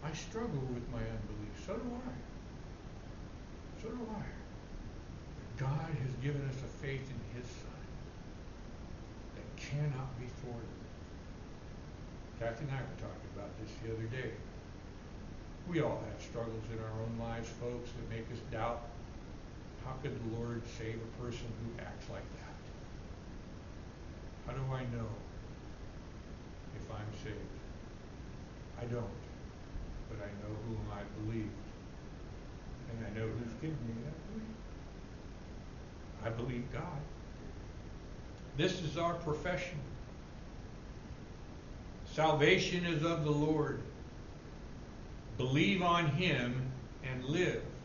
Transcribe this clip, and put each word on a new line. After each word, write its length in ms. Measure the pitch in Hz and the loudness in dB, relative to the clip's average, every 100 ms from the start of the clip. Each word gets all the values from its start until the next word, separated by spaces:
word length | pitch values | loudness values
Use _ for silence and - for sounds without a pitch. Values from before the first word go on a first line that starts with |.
I 80 | 156 | -2
struggle 480 | 160 - 220 233 147 127 | -2 -2 0 2 4 2
with 160 | 120 117 | 2 0
my 100 | 120 | 2
unbelief." 640 | 113 110 104 104 107 - - | 2 2 0 -2 -2 -4 -2
So 100 | 220 | 0
do 200 | 247 240 | 0 0
I. 180 | 254 262 - - - - - - - - - - - - - - - - | -2 -4 -4 -6 -6 -6 -6 -6 -6 -6 -6 -6 -6 -6 -6 -6 -6 -4
So 80 | 226 | -2
do 180 | 247 226 | -2 -2
I. 140 | 208 - - - - - - - - - - - - | 0 -2 -2 -6 -6 -6 -4 -4 -6 -6 -6 -6 -6
But 180 | - 113 131 | -4 0 2
God 200 | 151 160 135 | 2 2 2
has 100 | 131 - | 2 2
given 200 | 135 143 135 | 2 4 2
us 80 | 127 | 0
a 100 | 123 - 143 | -4 -4 -2
faith 240 | 135 131 | -2 -2
in 300 | 120 101 120 | -4 -2 -4
His 100 | 135 | -4
Son 340 | - - - - - - - - - - - - - - - - - - - | -6 -6 -6 -6 -6 -6 -6 -8 -6 -8 -8 -8 -6 -6 -6 -6 -6 -6 -6
that 200 | - - | -6 -4
cannot 640 | - 147 147 131 135 120 | 0 2 2 2 0 -2
be 60 | 123 - | -4 -4
thwarted. 280 | - 117 104 - - - - - - - - - - - - - - - - - | -4 -4 -4 -6 -8 -8 -8 -8 -6 -8 -6 -8 -6 -6 -6 -6 -6 -6 -6 0
Kathy 260 | 113 120 147 | 0 0 0
and 60 | |
I 100 | 135 | 0
were 180 | 131 - | 0 -2
talking 300 | - - - - | -4 -4 -6 -4
about 140 | - - | -6 -4
this 100 | 107 - | -6 -4
the 100 | 110 | -2
other 140 | 110 113 | 0 0
day. 260 | 127 117 - - - - - - - - - - - - - 180 | 0 -2 -2 -6 -6 -8 -8 -8 -8 -8 -6 -6 -6 -6 -6 2
We 100 | 160 | 4
all 220 | 120 113 107 | 6 4 0
have 100 | 104 | -4
struggles 440 | - 117 113 110 110 | -2 0 0 0 -2
in 60 | 113 | -2
our 220 | 110 110 | 0 0
own 160 | 113 113 | 0 0
lives, 300 | 117 113 113 | 0 0 -2
folks, 420 | - 120 123 117 | -2 0 0 -2
that 160 | 117 113 | -2 -2
make 200 | 113 113 | -2 -2
us 100 | 113 - | -4 -2
doubt, 300 | 139 120 120 - - - - - - - - - - 135 | 2 2 2 -2 -6 -6 -8 -6 -8 -6 -8 -8 -6 -4
"How 80 | 131 | -2
could 180 | 135 110 | -2 -2
the 160 | 113 113 | 0 0
Lord 240 | 117 117 104 - | 0 0 -2 -2
save 220 | 110 113 | -2 -2
a 220 | 113 - | -4 -2
person 240 | 123 113 113 107 | -2 -2 -2 -2
who 180 | 117 117 | -2 -2
acts 280 | - 101 - | -4 -6 -4
like 180 | 104 - | -4 -4
that? 240 | - - - - - - - - - - - - - - - - - - - - - - | -6 -6 -8 -6 -8 -6 -6 -6 -6 -6 -6 -6 -6 -6 -6 -6 -6 -6 -6 -6 -4 -2
How 60 | |
do 220 | 131 131 | 0 2
I 100 | 131 123 | 2 2
know 200 | 117 110 107 - - - - - - - - - - - - - - - 110 | 2 0 -2 -4 -6 -6 -6 -6 -6 -6 -6 -6 -8 -6 -6 -6 -6 -6 -4
if 160 | 110 | -2
I'm 220 | 107 107 107 | -2 -2 -2
saved? 140 | 107 98 95 - - - - - - - - - - - - - | -2 -2 -4 -4 -6 -6 -6 -8 -8 -6 -6 -6 -6 -6 -6 -4
I 60 | |
don't, 380 | 120 117 98 - - - - - - - - - - | 0 0 0 -4 -6 -6 -6 -8 -4 -2 -2 -2 -2
but 100 | 107 | -2
I 80 | 107 101 | -2 -4
know 100 | 107 107 113 | -2 -2 0
whom 180 | 110 104 | 0 0
I 100 | 101 101 107 | -2 -2 0
believe, 320 | 107 113 107 - - - - - - - - - - - - 123 110 | 2 2 2 -2 -6 -6 -8 -8 -8 -6 -6 -6 -6 -6 -6 -6 -4
and 160 | 113 110 | -2 0
I 20 | 104 | 2
know 100 | 113 | 2
who's 240 | 117 117 - | 2 0 0
given 180 | 156 143 117 | 0 0 0
me 60 | 113 | 0
that 300 | 143 156 - | -2 -4 -4
belief. 240 | - 220 - - - - - - - - - - - - - - - - - 117 | -4 -2 -4 -6 -6 -6 -6 -6 -6 -6 -6 -6 -6 -6 -6 -8 -8 -8 0 2
I 40 | |
believe 400 | 113 127 123 117 | 2 2 2 2
God." 280 | - 165 147 151 - - - - - - - - - - - - - - 131 | 0 0 -2 -2 -4 -6 -6 -6 -4 -6 -6 -6 -6 -6 -6 -6 -6 -4 6
This 240 | 180 - | 6 6
is 160 | 151 165 | 2 4
our 160 | 170 | 4
profession. 680 | - 151 147 180 180 - 151 127 - - - - - - - - - - - - - - - - - - - - - - | 4 4 4 4 4 2 0 -2 -4 -6 -6 -8 -6 -6 -6 -6 -6 -6 -6 -6 -6 -6 -6 -6 -8 -6 -6 -6 -6 -2
"Salvation 800 | - 156 147 156 185 185 175 175 | 6 8 10 12 10 8 4 6
is 160 | 156 | 6
of 220 | 165 160 | 6 6
the 80 | 151 | 6
Lord. 500 | 147 156 156 135 - - - - - - - - - - - - - - - - - | 8 8 8 6 4 -2 -6 -8 -8 -8 -8 -8 -8 -6 -6 -8 -8 -6 -6 -4 2
Believe 440 | 131 139 196 196 | 8 10 10 10
on 300 | 175 170 160 | 10 10 10
Him 600 | 139 180 135 120 131 131 - - - | 8 8 6 6 4 2 0 -4 -4
and 240 | 131 127 127 | -2 0 4
live. 400 | 165 170 113 - - | 6 6 4 0 -4